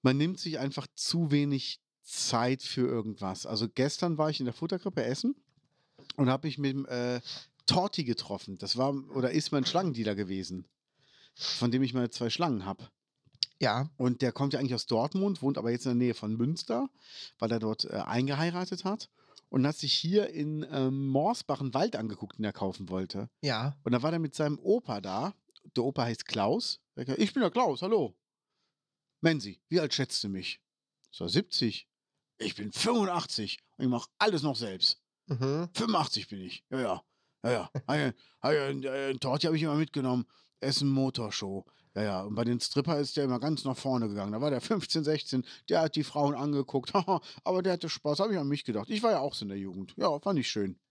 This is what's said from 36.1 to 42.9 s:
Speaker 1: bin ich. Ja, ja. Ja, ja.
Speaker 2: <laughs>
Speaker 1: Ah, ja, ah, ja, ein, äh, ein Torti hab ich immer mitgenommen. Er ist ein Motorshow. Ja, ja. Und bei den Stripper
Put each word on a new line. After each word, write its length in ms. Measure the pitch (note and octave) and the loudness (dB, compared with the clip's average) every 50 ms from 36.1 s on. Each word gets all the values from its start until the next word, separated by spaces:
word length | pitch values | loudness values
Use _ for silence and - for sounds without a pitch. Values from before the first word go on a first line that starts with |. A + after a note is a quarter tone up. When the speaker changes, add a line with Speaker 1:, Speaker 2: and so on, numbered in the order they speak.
| - A2 - | -2 -4 -4
Speaker 1:
bin 140 | - G#2 G2 | -8 -10 -10
ich. 240 | F#2 F2 - - _ _ | -10 -10 -12 -12 _ _
Ja, 100 | B2+ C3 | -4 -2
ja. 220 | B2 G#2 F2+ F2+ _ _ _ _ _ _ _ _ - | -2 -2 -2 -4 _ _ _ _ _ _ _ _ -2
Ja, 80 | A#2 | 0
ja. 200 | B2 G#2+ - - _ | 0 0 -2 -4 _
Speaker 2:
<laughs> 140 | C3+ - | -8 -2
Speaker 1:
Ah, 80 | - C#3 | 0 0
ja, 160 | D3+ D3 B2+ G#2+ _ _ _ _ _ | 2 2 0 -2 _ _ _ _ _
ah, 100 | - D3 | 2 2
ja, 140 | D#3 D3 C#3 | 2 2 2
ein, 160 | C#3 C#3 C3+ C3 | -2 -4 -4 -4
äh, 260 | C3+ C3 C#3 C#3 C3+ | -4 -4 -2 -2 -2
ein 80 | C3+ B2+ | -2 -2
Torti 280 | - C3+ B2+ D3 - | 0 0 0 2 2
hab 60 | D#3+ D#3+ | 2 2
ich 80 | D#3 D#3+ | 2 2
immer 120 | D#3 D3 | 2 2
mitgenommen. 500 | D3+ D#3 D3 - D3 C3 B2+ B2+ B2 A#2 _ _ _ _ _ _ _ | 2 0 0 0 -2 0 2 2 2 0 _ _ _ _ _ _ _
Er 100 | C3 C#3 | -2 0
ist 120 | C3+ - | 0 2
ein 80 | C#3+ C#3 | 2 4
Motorshow. 760 | C3+ C3+ C3+ C3 C3 - A2+ G#2 - - G#2 G2 G2 G2 - _ _ _ _ _ _ | 4 4 2 2 0 -2 -6 -4 -4 -6 -4 -4 -6 -8 -10 _ _ _ _ _ _
Ja, 80 | G2+ G#2+ | -2 -2
ja. 180 | G#2 G2 F#2 | 0 -2 -2
Und 140 | G2 G#2 G#2 | -4 -4 -2
bei 80 | A2 A#2 | 0 2
den 160 | A#2+ A#2+ A#2+ | 2 2 0
Stripper 400 | - - - C#3+ C#3 E3 | -2 0 0 0 2 2